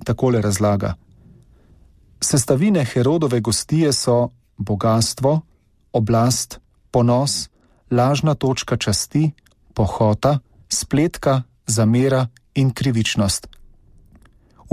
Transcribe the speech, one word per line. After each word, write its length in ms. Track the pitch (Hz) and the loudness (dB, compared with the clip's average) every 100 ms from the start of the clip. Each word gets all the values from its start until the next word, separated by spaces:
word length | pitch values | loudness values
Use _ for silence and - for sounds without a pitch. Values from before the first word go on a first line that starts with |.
| - | -4
takole 360 | 113 131 117 | -2 0 2
razlaga. 520 | 104 95 104 101 98 92 _ - - - - - _ - - _ _ - | 0 0 0 0 -2 -6 _ -20 -20 -20 -20 -20 _ -20 -20 _ _ -10
Sestavine 640 | - 143 - 131 202 185 127 | -2 0 2 2 2 2 0
Herodove 540 | 127 123 165 151 120 | 0 0 2 0 -2
gostije 540 | 107 107 - 156 156 | -2 -4 -2 0 2
so 360 | 135 - 120 123 _ _ - | 0 0 0 0 _ _ -12
bogastvo, 840 | 101 101 113 113 113 - 135 156 - _ _ _ _ | -6 -2 2 2 0 -2 0 0 -4 _ _ _ _
oblast, 640 | 123 107 117 120 123 - - _ _ _ | -4 0 2 2 0 -6 -14 _ _ _
ponos, 580 | 127 120 123 139 - - _ _ _ - | 0 2 2 0 -4 -10 _ _ _ -4
lažna 440 | 120 127 139 151 143 | 0 2 2 0 0
točka 420 | 131 127 - 120 | -2 -2 -4 -4
časti, 540 | - 101 - 147 156 - _ _ _ | -2 -4 -2 0 0 -2 _ _ _
pohota, 640 | - 101 - 107 104 135 143 - _ - | -4 -2 0 0 2 0 -2 -4 _ -8
spletka, 720 | - - 135 170 - - 135 123 _ - | -8 -2 0 0 0 -2 -2 -4 _ -4
zamera 600 | 107 110 120 135 131 123 _ _ - | 0 2 2 2 0 -2 _ _ -2
in 160 | 135 | 0
krivičnost. 800 | - 135 113 107 - 101 - - - - - _ - - - - _ _ _ - | 0 -2 0 -2 0 -2 -2 -8 -20 -20 -20 _ -20 -20 -20 -20 _ _ _ -2